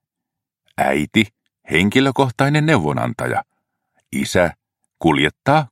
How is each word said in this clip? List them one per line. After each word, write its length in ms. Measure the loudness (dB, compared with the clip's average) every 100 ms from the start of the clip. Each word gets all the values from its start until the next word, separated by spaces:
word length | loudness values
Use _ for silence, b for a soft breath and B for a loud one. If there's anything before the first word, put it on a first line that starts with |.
| _ _ _ _ _ _ _ -6
Äiti, 480 | -2 -2 0 0 -2 _ _ _ -4
henkilökohtainen 960 | 0 2 2 0 0 -2 0 0 0 2
neuvonantaja. 760 | 0 0 -4 -6 -6 -6 -6 -8 _ _ _ _ _ -12
Isä, 400 | -8 -2 0 0 -2 _ _ _ -2
kuljettaa, 680 | 0 2 0 -2 0 0 0